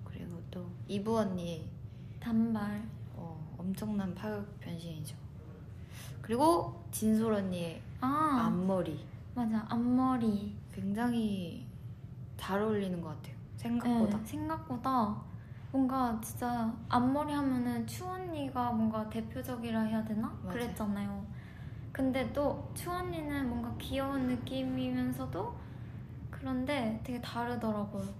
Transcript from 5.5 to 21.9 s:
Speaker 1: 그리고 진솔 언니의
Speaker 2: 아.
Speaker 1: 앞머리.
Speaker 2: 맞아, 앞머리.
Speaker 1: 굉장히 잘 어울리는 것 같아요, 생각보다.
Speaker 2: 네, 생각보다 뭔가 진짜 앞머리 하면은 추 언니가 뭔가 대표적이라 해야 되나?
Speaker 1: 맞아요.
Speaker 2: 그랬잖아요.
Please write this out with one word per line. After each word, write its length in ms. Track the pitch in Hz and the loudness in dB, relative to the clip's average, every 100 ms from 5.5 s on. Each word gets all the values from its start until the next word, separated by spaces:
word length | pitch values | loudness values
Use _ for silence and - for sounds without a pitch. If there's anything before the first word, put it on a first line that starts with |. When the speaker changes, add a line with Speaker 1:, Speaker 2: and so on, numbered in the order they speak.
| - - - - - - - | -12 -12 -12 -12 -10 -10 -8
Speaker 1:
그리고 640 | - 233 302 349 - - - | -2 6 8 8 4 -6 -8
진솔 420 | - 220 214 226 | 0 4 6 6
언니의 480 | 208 190 180 170 160 - - | 4 2 -2 -2 -6 -10 -2
Speaker 2:
아. 420 | 254 285 311 269 226 | 2 4 4 6 4
Speaker 1:
앞머리. 560 | 175 185 190 170 147 - - - | 4 4 4 2 -2 -8 -12 -8
Speaker 2:
맞아, 320 | 254 226 220 214 | -2 2 2 2
앞머리. 840 | 233 240 247 262 254 226 202 202 - - | 2 4 6 6 6 4 2 -2 -8 -10
Speaker 1:
굉장히 920 | - 196 202 240 233 220 196 170 - - - - - - - - - | -4 -2 2 2 4 2 0 -2 -6 -10 -10 -10 -10 -12 -10 -10 -8
잘 240 | - 190 | 0 2
어울리는 400 | 220 208 196 175 | 4 2 2 -2
것 80 | 160 | -4
같아요, 260 | 151 - - - - | -8 -10 -12 -10 -6
생각보다. 640 | 233 240 240 233 214 208 | 0 2 4 6 6 4
Speaker 2:
네, 60 | 220 | 0
생각보다 920 | 294 311 320 - 247 262 262 208 208 - - - - - | -2 0 -2 -2 -2 2 4 4 0 -6 -12 -12 -12 -2
뭔가 480 | 269 262 262 247 226 | 2 4 4 2 2
진짜 480 | - - 247 240 226 - - | -4 -2 0 2 0 0 2
앞머리 440 | 247 254 277 302 | 6 6 4 2
하면은 520 | 294 269 254 247 240 233 | 2 4 4 2 0 -2
추 180 | - 370 | -4 -4
언니가 640 | 370 370 311 277 247 240 | -4 -4 -2 -2 0 2
뭔가 380 | 226 220 220 214 | 4 4 2 -2
대표적이라 720 | 226 220 254 254 247 233 220 | -2 -4 -4 -4 -4 0 2
해야 220 | 220 220 214 | 2 2 2
되나? 220 | 214 262 - | 0 0 -4
Speaker 1:
맞아요. 100 | 185 | -4
Speaker 2:
그랬잖아요. 720 | 262 240 - 208 202 202 202 190 - - - - - - | -2 -2 0 0 0 0 -4 -6 -8 -10 -10 -10 -8 -8